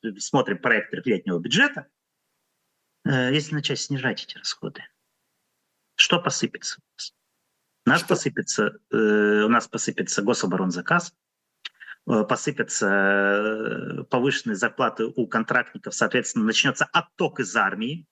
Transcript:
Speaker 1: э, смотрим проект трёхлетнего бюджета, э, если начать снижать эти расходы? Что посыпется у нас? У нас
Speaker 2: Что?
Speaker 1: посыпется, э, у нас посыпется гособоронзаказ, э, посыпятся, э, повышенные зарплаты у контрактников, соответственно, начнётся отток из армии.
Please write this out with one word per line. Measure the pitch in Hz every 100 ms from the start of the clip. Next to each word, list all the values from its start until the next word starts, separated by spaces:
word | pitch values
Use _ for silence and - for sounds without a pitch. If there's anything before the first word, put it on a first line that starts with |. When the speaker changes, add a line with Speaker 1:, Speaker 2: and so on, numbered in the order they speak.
Speaker 1:
э, | 113 95
смотрим | - 139 - 101
проект | 127 110 -
трёхлетнего | - 127 98 - 87
бюджета, | 101 147 285 277 - _ _ _ _ _ _ _ _ _ _ _ -
э, | 135 127
если | 143 151
начать | 151 139 131
снижать | - 139 127 -
эти | - -
расходы? | - - - - - _ _ _ _ _ _ _ _ _ _ -
Что | - 175
посыпется | 131 - - - - -
у | _
нас? | - - - _ _ _ _ _ _ -
У |
нас | 165
Speaker 2:
Что? | -
Speaker 1:
посыпется, | 175 - - - - 104 - _
э, | 113 107 107 104 104 107
у |
нас | 117 -
посыпется | 110 - - 92 -
гособоронзаказ, | 101 117 98 90 92 87 - 170 170 - _ _ _ _ - - - - -
э, | 110
посыпятся, | 104 - - 135 113 - 101 98 98 101 98 101 107 110 110 - - -
э, |
повышенные | - 127 135 - 117 98
зарплаты | 117 - 120 - 113
у | - 113
контрактников, | 113 113 127 120 - -
соответственно, | - 110 123 117 117 110
начнётся | 110 139 123 147
отток | 170 - - 160 -
из | 120 117
армии. | 98 95 117 165 -